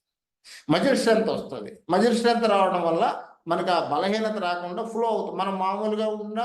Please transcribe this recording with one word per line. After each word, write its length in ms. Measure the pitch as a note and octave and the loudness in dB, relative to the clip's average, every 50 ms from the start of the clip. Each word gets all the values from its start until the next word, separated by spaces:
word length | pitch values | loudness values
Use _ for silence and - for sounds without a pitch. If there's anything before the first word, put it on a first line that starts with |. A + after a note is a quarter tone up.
| _ _ _ _ _ _ _ _ _ - - - - - | _ _ _ _ _ _ _ _ _ -20 -20 -10 -2 0
మజిల్ 280 | D3+ F3+ G3 C#4 B3+ A3 | 2 2 4 2 2 2
స్ట్రెంగ్త్ 320 | - A#3 A3 - - F3+ | 4 4 4 4 2 0
వస్తుంది. 400 | - - - - C#3 A#2 G#2 - - - _ - | -2 -4 -6 -8 -10 -10 -12 -12 -14 -14 _ 0
మజిల్ 260 | E3+ F#3 A3 A#3+ A3+ | 2 4 4 4 2
స్ట్రెంగ్త్ 320 | - - A#3 A#3 A3+ A3+ G#3+ | 2 2 2 2 2 2 2
రావడం 320 | G3+ G3 F#3+ F#3 F3+ F3+ E3+ | 4 4 4 2 2 0 0
వల్ల 220 | E3 E3 E3+ G#3+ C#4+ - - - - - _ - E3 | 0 2 2 2 0 0 -4 -10 -16 -20 _ -4 -2
మనకి 220 | E3+ F#3+ F#3 F#3 | -2 -2 0 2
ఆ 80 | F3 E3 - - | 2 2 2 0
బలహీనత 480 | D3+ D#3+ F3+ G3 G#3 A3 A3 G#3+ G#3+ G#3 | -2 0 0 0 0 0 0 -2 -2 -2
రాకుండా 460 | F#3 F3 F3 F3 F3+ F3 F3+ A3 A3 | -2 -4 -4 -4 -6 -8 -6 -6 -8
ఫ్లో 220 | G#3+ A3 A3 A#3 A#3 | -6 -4 -2 -2 0
అవుతుంది. 280 | G#3+ G3 - - F3 F3 | 0 -2 -2 -4 -4 -4
మనం 160 | F#3+ G3 F#3+ F#3 | -4 -2 -2 -2
మామూలుగా 500 | F#3 F#3+ G3 G#3 G#3+ G#3+ G#3+ G#3+ A3 G#3+ | -2 -2 -2 -2 -2 -2 -2 -2 -2 -2
ఉన్నా, 360 | G#3+ G#3+ G#3 G#3 G#3+ A3+ A#3+ | -4 -4 -8 -6 -6 -4 -4